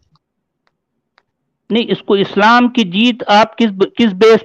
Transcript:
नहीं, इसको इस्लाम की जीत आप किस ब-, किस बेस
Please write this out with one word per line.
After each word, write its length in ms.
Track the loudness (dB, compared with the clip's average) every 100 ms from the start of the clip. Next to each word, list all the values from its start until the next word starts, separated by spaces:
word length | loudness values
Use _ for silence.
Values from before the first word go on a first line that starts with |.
| _ _ _ _ _ _ _ _ _ _ _ _ _ _ _ _ -6
नहीं, 160 | -4 -2
इसको 300 | -6 -2 -2
इस्लाम 520 | -2 0 2 2 0
की 140 | -2
जीत 400 | -4 -2 -2 -2
आप 320 | 0 0 0 -2
किस 160 | -4
ब-, 200 | -2 -4 -2
किस 160 | -2
बेस 280 | 2 2 2